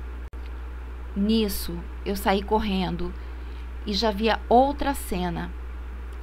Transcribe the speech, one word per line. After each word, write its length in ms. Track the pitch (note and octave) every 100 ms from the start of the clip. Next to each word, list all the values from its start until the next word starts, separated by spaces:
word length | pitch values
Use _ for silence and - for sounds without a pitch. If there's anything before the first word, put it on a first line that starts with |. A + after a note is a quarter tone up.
| - - - - - - - - - - - G3+
Nisso, 600 | G#3 A3+ G#3 - - E3+ - - F#3
eu 100 | G3+
saí 260 | G3+ G3
correndo 720 | - G#3+ G#3+ F#3+ E3+ E3+ F3+ - - - - - - - -
e 80 |
já 160 | G3+ A3+
via 300 | G3 A3 - -
outra 460 | A#3 C#4 C#4+ C#4
cena. 580 | C4+ - F3+ F3+ E3 F3 - - - - - - -